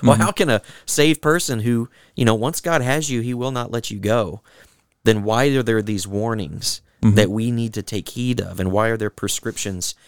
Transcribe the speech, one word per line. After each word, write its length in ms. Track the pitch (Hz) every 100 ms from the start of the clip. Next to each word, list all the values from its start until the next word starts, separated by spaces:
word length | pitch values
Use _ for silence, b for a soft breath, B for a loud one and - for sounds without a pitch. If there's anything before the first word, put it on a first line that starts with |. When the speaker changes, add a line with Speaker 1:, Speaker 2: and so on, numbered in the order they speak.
Speaker 1:
well, 120 | 131
Speaker 2:
Mm-hmm. 80 | 110
Speaker 1:
how 100 | 107
can 160 | - 180
a 140 | 110 B B B
saved 340 | - 151 156
person 400 | 151 165 - 120
who, 300 | 113 120 117 b b b
you 80 |
know, 100 | 120
once 280 | 110 120 165
God 180 | - 165
has 300 | 123 143 147
you, 100 | 123
he 140 | 117
will 160 | 123 127
not 200 | 127 120
let 200 | 120 -
you 80 | 107
go. 400 | 101 117 98 - _ b b b b _
Then 180 | - 110
why 220 | 104 113 139
are 140 | 135
there 200 | 117 113
these 240 | 104 101 98
warnings 720 | 101 110 113 82 78 - - _ -
Speaker 2:
Mm-hmm. 120 | 110 104
Speaker 1:
that 140 | 101
we 200 | 107 113
need 240 | 120 117
to 80 | 107
take 260 | 98 104 90
heed 320 | - 123 120
of? 180 | 92 90
And 140 | 92
why 160 | 95 113
are 80 | 113
there 140 | 104
prescriptions 840 | - 98 - 117 110 - 92 - -